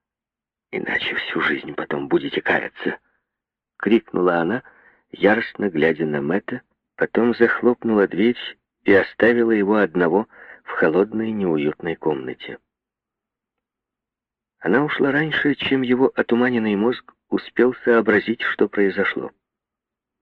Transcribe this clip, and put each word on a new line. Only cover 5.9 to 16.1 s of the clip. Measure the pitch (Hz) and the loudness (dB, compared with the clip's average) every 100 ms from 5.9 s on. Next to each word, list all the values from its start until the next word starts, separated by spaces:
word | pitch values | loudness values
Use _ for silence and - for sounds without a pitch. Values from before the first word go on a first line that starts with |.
| 78 80 | 0 -2
на | 73 | -2
Мэтта, | 71 131 - 127 - _ _ - | -2 -2 -4 -10 -12 _ _ -6
потом | - - 120 | -2 2 0
захлопнула | 113 117 - 117 123 117 107 95 | 4 2 4 0 0 0 2 2
дверь | - 113 120 - - _ _ | 2 0 0 -8 -16 _ _
и | - | 2
оставила | 98 85 - 110 120 113 | 4 2 2 2 4 2
его | 110 98 107 | 2 2 2
одного | 95 90 85 92 113 - - - - | 2 0 0 0 -2 -10 -20 -20 -12
в | |
холодной, | - 87 82 104 110 110 | -2 2 2 0 -2 -4
неуютной | 107 92 78 73 78 87 80 | -2 -2 0 -2 -4 -8 -4
комнате. | 82 71 64 60 - - _ _ _ _ _ _ _ _ _ _ _ _ _ _ _ _ _ _ _ _ | -4 -4 -6 -12 -16 -18 _ _ _ _ _ _ _ _ _ _ _ _ _ _ _ _ _ _ _ _
Она | 82 117 | 0 2
ушла | 147 - 139 | 2 0 0
раньше, | 143 156 147 147 135 | 0 -2 -2 -2 -2
чем | - 135 | -2 -2
его | 123 123 135 | 0 2 2